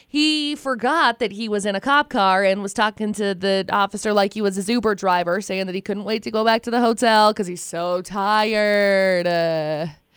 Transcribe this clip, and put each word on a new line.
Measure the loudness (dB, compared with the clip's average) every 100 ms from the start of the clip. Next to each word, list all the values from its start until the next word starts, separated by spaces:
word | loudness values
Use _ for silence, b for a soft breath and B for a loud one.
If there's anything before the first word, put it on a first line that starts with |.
| B
he | 0 2 0 -2 -6
forgot | -6 -2 0 2 2 0
that | -4
he | -4 -4
was | -4 -2
in | -4
a |
cop | 2 2 2
car | 2 2 4
and | 2 0
was | -4
talking | -2 -2 0 -6
to | -2 -4
the | -2 0 0 0
officer | 0 -2 -2 0
like | 2 2
he | 0
was | -2 -2
his | -2
Uber | 0 0 0
driver, | 0 0 0 -2
saying | -2 -4 -4
that |
he | -6
couldn't | -6 -6
wait | -4 -6
to | -4
go | 0
back | 2 2
to | 0
the | 0
hotel | 2 2 4 6 4
'cause | 2 -4
he's | -8
so | -10 -6 -2 -4
tired. | -4 -4 0 2 2 0 2 2 2 2 2 2 0
Uh, | 0 0 0 -2 -4 -6 -10 _